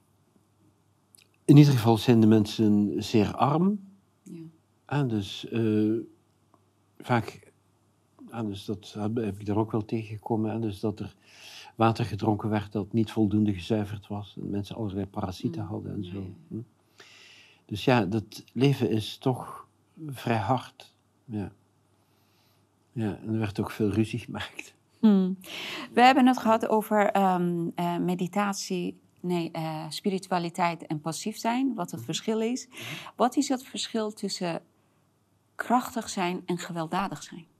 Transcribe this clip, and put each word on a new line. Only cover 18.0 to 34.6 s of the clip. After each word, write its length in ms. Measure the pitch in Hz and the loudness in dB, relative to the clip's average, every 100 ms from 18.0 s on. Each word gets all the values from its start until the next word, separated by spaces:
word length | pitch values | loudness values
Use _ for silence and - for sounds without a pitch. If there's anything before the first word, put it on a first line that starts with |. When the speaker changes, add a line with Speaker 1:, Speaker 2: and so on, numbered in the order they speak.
Speaker 1:
dat 400 | 90 110 - - - | 2 -2 -4 -10 -12
leven 380 | 120 139 131 113 | 0 2 2 0
is 280 | 107 104 - | 0 -4 -4
toch 480 | 135 123 - - - _ _ - 151 | -4 -4 -6 -16 -20 _ _ -16 -12
vrij 300 | 123 120 117 | -8 -4 -2
hard. 560 | 104 127 - - - _ _ _ | 0 -2 -4 -18 -20 _ _ _
Ja. 280 | - 107 87 - _ _ _ _ _ _ _ _ _ _ _ _ _ | -10 -8 -8 -10 _ _ _ _ _ _ _ _ _ _ _ _ _
Ja, 260 | 123 107 85 | -6 -4 -4
en 140 | 104 | -4
er 60 | 110 | -4
werd 220 | 107 98 | -2 -4
ook 100 | 104 | -6
veel 200 | - 107 | -2 0
ruzie 280 | 98 110 117 | 2 0 -2
gemaakt. 560 | - 107 - - - _ _ _ | -8 -10 -10 -12 -20 _ _ _
Speaker 2:
Hmm. 380 | 220 208 185 190 - - - - 277 | 4 4 4 -2 -10 -12 -10 -10 -4
We 80 | - | 6
hebben 260 | 254 262 254 | 6 8 6
het 120 | 247 | 4
gehad 280 | 220 220 - | 2 2 2
over, 420 | 220 202 214 202 | 0 2 2 4
ehm, 580 | 196 190 180 175 170 170 | 4 2 2 0 -2 -4
eh, 220 | - 175 175 | -4 -2 -2
meditatie, 1040 | 175 180 175 202 202 196 - 185 175 - _ _ | -2 -2 -2 -2 -2 -2 -4 -4 -4 -8 _ _
nee, 300 | 180 175 165 | -4 -2 -2
eh, 340 | 165 160 156 156 | -6 -6 -6 -8
spiritualiteit 960 | - 208 185 - 180 170 175 170 165 - | -6 -4 -4 -2 -4 -2 -2 -2 -2 -6
en 140 | 151 | -6
passief 360 | 160 156 220 220 | -6 -6 -6 -4
zijn, 360 | 226 240 269 | -2 0 0
wat 160 | 226 175 | -2 -6
het 40 | - | -6
Speaker 1:
Mhm. 40 | |
Speaker 2:
verschil 360 | 117 156 - 220 | -6 -6 -2 -2
is. 260 | 226 254 - | -2 -4 -8
Speaker 1:
Mhm. 100 | - - - - - | -14 -12 -12 -12 0
Speaker 2:
Wat 200 | 233 294 | 2 2
is 120 | 277 | 0
het 140 | 254 | -2
verschil 480 | - 208 - 226 214 | -4 -10 -6 -4 -4
tussen 500 | 214 196 - 175 165 | -6 -6 -4 -4 -6